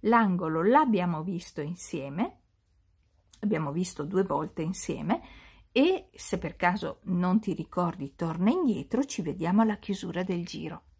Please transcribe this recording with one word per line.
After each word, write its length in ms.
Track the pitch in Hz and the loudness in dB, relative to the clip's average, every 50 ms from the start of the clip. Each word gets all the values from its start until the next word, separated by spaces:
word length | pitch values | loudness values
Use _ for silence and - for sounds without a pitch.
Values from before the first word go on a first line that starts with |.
L'angolo 600 | - 214 233 233 226 202 185 175 185 160 160 160 165 | 4 6 6 6 6 6 2 2 0 0 0 2 4
l'abbiamo 600 | 202 247 285 311 269 214 180 175 180 170 156 156 | 6 6 6 6 6 4 2 4 2 0 -2 -2
visto 380 | 185 190 170 - - - - | -4 -6 -6 -6 -8 -8 -6
insieme, 800 | 147 147 175 - - - - 156 135 139 139 143 226 381 - _ _ _ _ _ _ _ _ _ _ _ _ _ _ _ _ _ _ _ - - | -6 -6 -6 -8 -8 -6 -6 -6 -6 -6 -2 -2 -2 -2 -4 _ _ _ _ _ _ _ _ _ _ _ _ _ _ _ _ _ _ _ -16 -6
abbiamo 300 | - 208 214 156 160 143 | -2 -2 0 0 -2 -2
visto 340 | 139 165 185 180 - - 147 | -2 -2 -2 -2 -4 -6 -6
due 180 | 143 - 180 196 | -2 0 0 0
volte 400 | 190 - 143 156 147 - - 160 | 2 0 -2 -2 -4 -6 -6 -4
insieme 600 | 160 185 - - - 160 - 151 160 220 349 - - - - - - - - - _ _ | -4 -4 -4 -4 -6 -6 -4 -2 -2 -2 -2 -4 -12 -20 -20 -20 -20 -20 -20 -20 _ _
e 360 | 247 269 349 381 - - _ _ | 4 4 4 4 0 -4 _ _
se 240 | - - - - 180 | -12 -8 -6 -6 -4
per 180 | - 160 - | -4 -6 -6
caso 440 | - - 175 180 208 - 151 - _ _ | 0 0 2 2 2 -4 -6 -8 _ _
non 360 | - 185 180 180 180 185 220 | -4 -2 0 2 2 2 2
ti 140 | 220 - 175 | 2 0 -4
ricordi 600 | - 160 - - - 180 170 165 - 151 135 _ | -4 -6 -6 -2 -2 -2 -2 -2 -6 -10 -12 _
torna 360 | _ 175 165 160 170 180 208 | _ -4 -4 -2 2 2 2
indietro, 540 | 277 370 359 262 202 - 135 - - 233 277 | 2 4 2 2 0 0 -4 -4 -2 -2 -2
ci 180 | 269 - - 175 | -2 -4 -6 -4
vediamo 400 | 160 - 185 160 170 180 208 226 | -6 -4 -4 -2 2 4 4 4
alla 160 | 214 208 190 | 4 2 -4
chiusura 440 | - - 202 196 - 180 165 170 185 | -4 -6 -6 -6 -6 -6 -4 -4 -4
del 220 | 190 185 175 170 | -2 -4 -4 -4
giro. 380 | 175 - - 156 156 165 - _ _ _ _ | -8 -10 -10 -10 -10 -10 -12 _ _ _ _